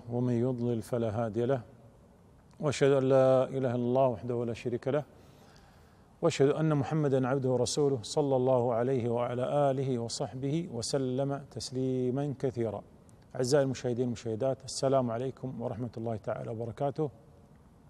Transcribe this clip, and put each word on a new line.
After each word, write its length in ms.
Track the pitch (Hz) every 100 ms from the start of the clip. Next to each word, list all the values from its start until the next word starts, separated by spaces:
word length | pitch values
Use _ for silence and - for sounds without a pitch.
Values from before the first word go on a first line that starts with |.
| -
ومن 220 | 120 123
يضلل 480 | 120 127 123 120 117
فلا 440 | - 120 113 107 117
هادي 200 | 113 120
له، 160 | 135 - - - - - - - - - -
وأشهد 320 | 151 - 139
أن 180 | 139 131
لا 340 | 135 131 131
إله 140 | 131 135
إلا 180 | 131 123
الله 320 | 120 127 135
وحده 380 | 107 120 120 120
لا 80 |
شريك 340 | 113 123 117 135
له، 160 | 143 - - - - - - - - - - - -
وأشهد 280 | 170 - 135
أن 260 | 151 156 147
محمدا 520 | 131 156 143 131 127
عبده 220 | 139 127
ورسوله، 500 | 123 120 - 143 135
صلى 340 | - - 143 131
الله 380 | 127 127 120
عليه 360 | 117 123 135 117
وعلى 640 | 117 123 123 131 143 139
آله 280 | 135 135 120
وصحبه 680 | 117 - 135 127 139 160 165
وسلم 720 | 117 110 143 131 127 139 139 143
تسليما 840 | 117 - 127 131 131 127 131 147 131
كثيرا. 420 | 139 120 113 98 - - - - - -
أعزائي 280 | 127 143
المشاهدين 420 | 135 123 123 120 127
والمشاهدات، 600 | 113 120 107 131 127 120
السلام 460 | - 139 135 123
عليكم 500 | 113 131 - 131 170
ورحمة 300 | 120 110 123 117
الله 180 | 113 107
تعالى 360 | - 107 131
وبركاته. 580 | 113 117 107 139 131 151 - - - - - - -